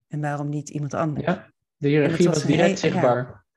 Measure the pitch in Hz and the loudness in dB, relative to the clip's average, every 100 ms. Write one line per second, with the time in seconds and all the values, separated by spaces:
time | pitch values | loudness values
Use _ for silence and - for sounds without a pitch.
0 | _ 151 147 147 147 147 147 151 143 - | _ -8 -6 -6 -6 -6 -8 -8 -6 -4
1 | 156 135 - 190 - _ _ _ 143 151 | -2 -2 -4 -4 -8 _ _ _ 0 2
2 | 143 165 170 156 135 156 196 185 160 180 | 2 4 2 2 2 2 2 2 0 2
3 | 135 120 131 - _ | 2 2 -2 -12 _